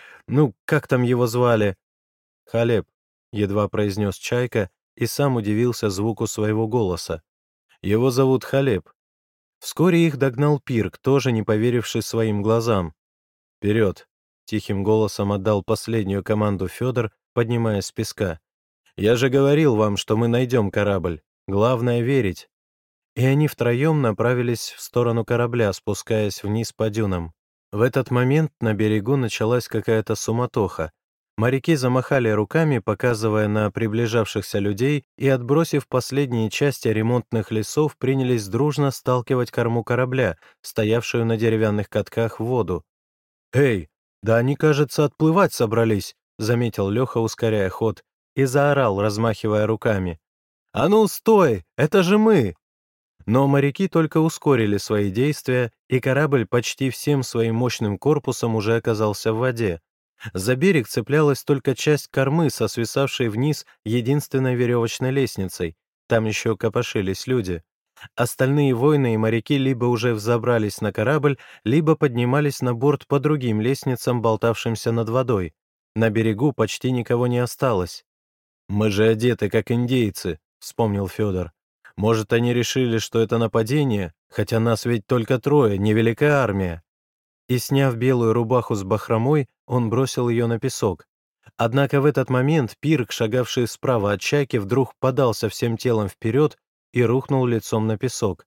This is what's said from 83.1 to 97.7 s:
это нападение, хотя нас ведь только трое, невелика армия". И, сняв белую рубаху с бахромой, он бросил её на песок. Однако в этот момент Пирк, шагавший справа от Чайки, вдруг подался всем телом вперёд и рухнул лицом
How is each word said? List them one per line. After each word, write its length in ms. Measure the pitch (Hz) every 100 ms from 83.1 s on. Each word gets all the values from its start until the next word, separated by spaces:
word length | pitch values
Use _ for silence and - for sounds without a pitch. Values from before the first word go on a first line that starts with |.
| 117
это 180 | 110 117
нападение, 760 | 113 117 110 147 139 104 87 - _
хотя 300 | - 107 113
нас 260 | 117 110 123
ведь 200 | 117 -
только 320 | 123 113 127
трое, 380 | 139 147 117 98
невелика 640 | 104 107 113 113 147 143
армия". 400 | 120 98 92 85 _ _ _ _ _ _ -
И, 100 | 127
сняв 380 | - 139 139 117
белую 380 | 127 127 113
рубаху 420 | 110 113 123 - 110
с 80 |
бахромой, 640 | 95 104 - 113 120 151 131 _ -
он 240 | 123 117
бросил 400 | 113 131 - 120
её 180 | 117 117
на 120 | 117
песок. 480 | 135 - 107 85 _ _ _ _ _ -
Однако 420 | 117 131 139 143
в 60 | 143
этот 240 | 139 131
момент 460 | 127 135 160 117 -
Пирк, 320 | 147 156 113
шагавший 560 | - 113 123 123 - 117
справа 460 | - 123 120 101
от 80 | 101
Чайки, 360 | - 147 139 120
вдруг 360 | 98 123 127 -
подался 500 | 131 127 131 107 110
всем 260 | - 120 113
телом 320 | 127 113 101
вперёд 500 | - 113 120 151 - _ _ _
и 100 | 120
рухнул 420 | 117 127 - 135 127
лицом 420 | 113 -